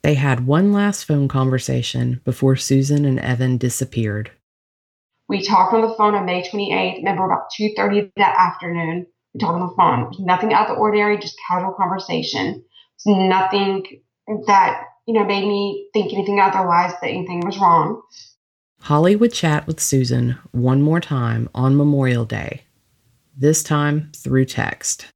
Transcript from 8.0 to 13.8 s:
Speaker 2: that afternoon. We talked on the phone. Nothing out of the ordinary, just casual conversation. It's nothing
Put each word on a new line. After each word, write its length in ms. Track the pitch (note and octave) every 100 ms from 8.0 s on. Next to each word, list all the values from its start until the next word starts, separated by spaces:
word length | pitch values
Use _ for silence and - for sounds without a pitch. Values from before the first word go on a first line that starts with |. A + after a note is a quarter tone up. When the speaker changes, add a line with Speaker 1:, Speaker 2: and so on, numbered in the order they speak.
| G3+ -
Speaker 2:
that 200 | F#3+ -
afternoon. 680 | F3+ - F3 E3+ D#3+ F3 F3+ _ _
We 60 | -
talked 200 | F#3 F3
on 80 | F3+
the 60 | -
phone. 360 | F3 - - -
Nothing 300 | F#3 - A3
out 160 | F#3+ A3
of 60 | -
the 40 |
ordinary, 380 | G#3+ G#3 G#3 G#3
just 180 | - - -
casual 220 | F3+ F#3+
conversation. 920 | F#3+ F3 F#3+ - - - F3+ F3+ G3+ _ _ _
It's 120 | _ G#3
nothing 760 | G3 F#3 F#3 F#3+ G3+ G3 G3